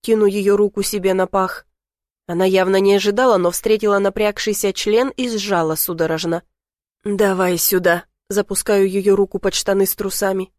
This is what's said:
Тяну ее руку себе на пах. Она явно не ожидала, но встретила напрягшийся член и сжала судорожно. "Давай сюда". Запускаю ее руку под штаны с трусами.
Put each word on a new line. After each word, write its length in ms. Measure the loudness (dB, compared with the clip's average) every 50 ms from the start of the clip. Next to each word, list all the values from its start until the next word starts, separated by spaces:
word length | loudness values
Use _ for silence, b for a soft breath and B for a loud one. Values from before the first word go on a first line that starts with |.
Тяну 240 | 2 0 2 4 4
ее 320 | 2 2 2 0 2 2
руку 260 | 2 2 0 _ -4 -6
себе 300 | -4 -4 -2 0 0 0
на 140 | 0 0
пах. 380 | 0 0 -2 -2 -2 -4 -12 -16 _ _ _ _ _ _ _ _ _ _ _ _
Она 160 | -8 -2 0 0
явно 380 | 2 2 2 2 2 2 2
не 140 | 4 4 2
ожидала, 420 | 2 2 0 0 2 2 2 2
но 140 | 2 2 0
встретила 480 | -2 -2 0 0 0 2 2 0 0 2
напрягшийся 760 | 0 -2 -2 0 -2 -2 -2 -4 -4 -4 -4 -2 -2 -2 -2
член 360 | -2 -2 0 2 2 2 0
и 200 | -2 -6 -6 -4
сжала 460 | -4 -6 -4 -2 -2 -2 0 -2 -2
судорожно. 680 | -4 -4 -6 -2 -4 -2 -2 -2 -4 -2 -4 -4 -4 _ _ _ _ _ _ _ _ _ _ _ _ _
"Давай 520 | -6 -2 0 0 0 2 0 0 0 0
сюда". 460 | 0 -2 0 0 0 2 2 0 0 -2 _ _ _ _
Запускаю 600 | _ -4 -4 -2 _ -4 -6 -2 0 2 2 2 2
ее 260 | 0 0 2 2 4
руку 240 | 2 2 0 -2 -4
под 140 | -4 -2 -4
штаны 320 | -2 -2 0 0 0 0
с 100 | 0 -2
трусами. 560 | -6 -6 -6 -4 -2 -2 -2 -2 -2 -6 -8 _